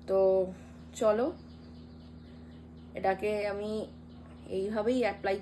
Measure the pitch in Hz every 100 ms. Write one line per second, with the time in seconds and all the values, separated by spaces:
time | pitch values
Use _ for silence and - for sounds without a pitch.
0 | - 190 190 190 185 185 - - - -
1 | 220 214 269 349 - - - - - -
2 | - - - - - - - - - -
3 | 190 190 208 208 208 202 208 214 - -
4 | - - - - - 190 196 220 214 254
5 | 220 190 202 202